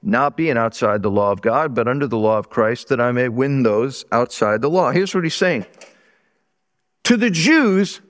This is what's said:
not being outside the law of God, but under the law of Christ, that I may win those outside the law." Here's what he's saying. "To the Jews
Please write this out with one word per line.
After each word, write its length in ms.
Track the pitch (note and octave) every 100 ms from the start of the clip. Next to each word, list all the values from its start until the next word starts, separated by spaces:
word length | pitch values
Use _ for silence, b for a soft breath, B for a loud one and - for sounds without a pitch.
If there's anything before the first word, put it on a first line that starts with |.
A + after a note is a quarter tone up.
not 360 | G#2 A2 C#3+ C3+
being 200 | D#3+ A#2+
outside 460 | A2+ - A2 G#2
the 80 | G2+
law 200 | G2+ G2+
of 100 | G2+
God, 340 | A2+ A#2+ D#3 A#2+
but 120 | A#2
under 200 | C3+ C#3+
the 100 | A2
law 200 | G#2+ A2
of 120 | G2+
Christ, 380 | - A2 A#2+ -
that 140 | C3
I 100 | A#2+
may 160 | B2 B2+
win 360 | A#2 C3+ C#3
those 420 | A#2 G#2+ B2+ C3 -
outside 500 | A#2 B2 - G#2+ G#2+
the 80 | B2+
law." 220 | F3 D#3+
Here's 220 | D3 F#3+
what 120 | F#3+ E3
he's 100 | -
saying. 300 | F#3 D3 F#2+ - b b b b b b b _ _ _ _ _
"To 140 | - A#3+
the 120 | A#3
Jews 680 | E3 E3+ D#4+ B3+ F#3+ G3+ - _